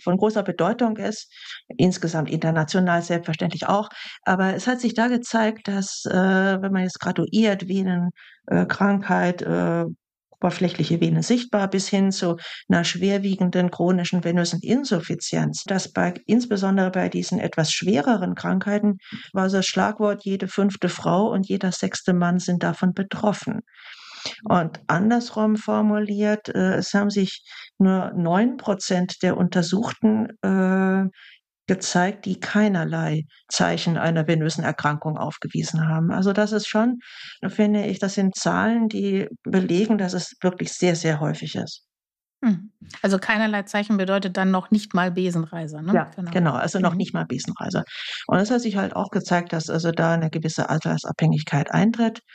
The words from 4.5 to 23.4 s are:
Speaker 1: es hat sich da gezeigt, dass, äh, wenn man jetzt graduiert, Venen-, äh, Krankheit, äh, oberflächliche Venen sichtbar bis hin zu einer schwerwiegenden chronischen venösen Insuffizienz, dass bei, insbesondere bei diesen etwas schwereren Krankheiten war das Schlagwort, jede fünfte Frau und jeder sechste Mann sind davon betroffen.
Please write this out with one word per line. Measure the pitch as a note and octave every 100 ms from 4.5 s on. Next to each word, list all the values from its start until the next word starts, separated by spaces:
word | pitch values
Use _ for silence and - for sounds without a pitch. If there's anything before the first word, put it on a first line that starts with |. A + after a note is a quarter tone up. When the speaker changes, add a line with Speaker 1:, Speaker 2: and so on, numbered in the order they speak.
Speaker 1:
es | G3 A#3+
hat | B3
sich | A#3+
da | A3+ A#3+
gezeigt, | A#3+ A#3+ A3+ A3 G#3+ -
dass, | G3 F#3+ - -
äh, | F#3 F#3+ F#3+ G3 F#3+
wenn | G3
man | F#3+
jetzt | F#3 -
graduiert, | - F3+ - G#3+ A3 G3 F#3
Venen-, | G3 F#3+ F3 F3 - - - -
äh, | F3 F3+
Krankheit, | - G3+ G3 G3 F3+ F3+ F3+
äh, | E3+ E3+ E3+ E3+ E3 E3 _ _ _ -
oberflächliche | F3 - F3+ - D3+ E3+
Venen | E3 D#3+
sichtbar | E3 A#3+ - G#3 G3
bis | G3 F#3+
hin | G3 G3
zu | F#3+ F3+ E3+ - - -
einer | F3
schwerwiegenden | E3 F3 G3 G3+ G3 F#3+ F3+ F#3 F3+
chronischen | - F3 F#3 F3 F3+
venösen | E3+ F3 F3 E3
Insuffizienz, | - B3 C#4 E3+ E3 E3 - E3 D3+ D#3
dass | - F#3+ -
bei, | - F3+ F3+ -
insbesondere | A3+ A#3+ G3+ F#3+ G3 F#3
bei | F#3 F3+
diesen | F3+ F3+ F3+
etwas | E3+ - D#3
schwereren | - F3 A#3+ C4 G#3+ F3+
Krankheiten | E3+ E3+ F#3 G3+ G#3 G#3 G3 - - -
war | F#3+ F#3+
das | F#3+ F#3
Schlagwort, | F#3+ G3+ G#3 G#3 G3+
jede | G3 G3 F#3+
fünfte | - G3+ G3 F3+
Frau | - E3 F3 G#3+
und | G3 F#3+
jeder | F#3+ F#3+
sechste | - F#3+ - -
Mann | F3+ F3 F3+
sind | E3+ F3
davon | F3 E3 F#3
betroffen. | F3 G3 - G#3+ F#3